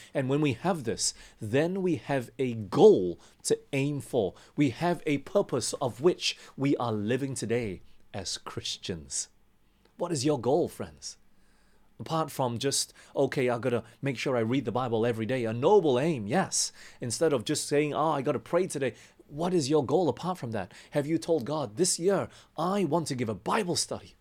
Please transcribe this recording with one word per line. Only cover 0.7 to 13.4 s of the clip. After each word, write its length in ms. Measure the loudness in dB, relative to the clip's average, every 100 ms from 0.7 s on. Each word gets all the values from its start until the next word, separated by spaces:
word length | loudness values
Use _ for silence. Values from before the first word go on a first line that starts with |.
| -2 -4
this, 280 | -4 -4 -6 -18 -12
then 400 | -2 2 2 0
we 160 | 0 -2
have 320 | -2 -4 -4 -4
a 140 | -4
goal 640 | -2 -2 8 10 10 4 -6 -12 _
to 160 | -2 -2 0
aim 260 | -2 0 -2
for. 360 | -2 0 0 -2 -12 0
We 140 | 0
have 340 | 2 -2 -2 -2
a 120 | -4
purpose 560 | 0 0 2 -2 -2 -2
of 180 | -4 2
which 380 | 0 2 -4 -6 -12 -2
we 220 | 0 2
are 160 | 0
living 420 | 0 0 -2 -2 -6
today 460 | -2 -2 -2 -8 -12 -20 -14
as 240 | -10 -8 -8
Christians. 920 | -10 -10 -8 -10 -8 -8 -8 -8 -10 _ _ _ _ _ _ -10
What 160 | -4
is 100 | -2
your 160 | 0 0
goal, 300 | 2 2 0
friends? 480 | -4 -12 -12 -16 -16 -20 _ -20 _ _ _ _ -16
Apart 320 | -4 -2 -2
from 280 | -2 -2 0
just, 360 | -2 -2 -4 -10 -10 0
"Okay, 340 | 0 2